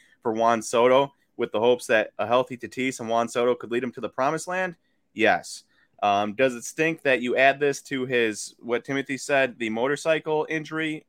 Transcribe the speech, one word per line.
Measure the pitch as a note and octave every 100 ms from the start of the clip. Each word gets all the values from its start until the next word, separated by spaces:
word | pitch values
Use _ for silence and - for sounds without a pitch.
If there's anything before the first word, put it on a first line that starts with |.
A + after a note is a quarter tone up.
| _ _
for | A#2+
Juan | A2 A2+ A#2
Soto | - A#2 B2 C3 C#3 _ _ -
with | A#2
the | G#2+
hopes | A#2+ A#2+ -
that | A2+ - -
a | G#2
healthy | B2 B2+ B2+
Tatis | G#2+ - C3 B2+
and | A2+
Juan | A#2 A#2
Soto | B2 B2
could | B2 A2
lead | A#2+
him | B2+
to | -
the | G#2+
promised | - C3+ D#3+ F3+
land? | F#3 F#3 E3+ _ _ _
Yes. | - G#2+ F2+ - - _ _ _ _
Um, | G#2 G2+ G#2
does | G#2 C3
it | A#2+
stink | - - D#3+ D#3+
that | C#3+ B2+
you | B2 B2
add | C3+ C#3
this | C#3+ C3+
to | - C3+ B2+
his, | B2 A2+ G#2 - -
what | A#2 A#2
Timothy | - C#3 C3 C3
said, | - C#3 C3 A2+
the | A2+
motorcycle | A2+ C3 D3 E3 D#3 D#3 D#3 -
injury | D#3+ D3 D#3 D#3 D3+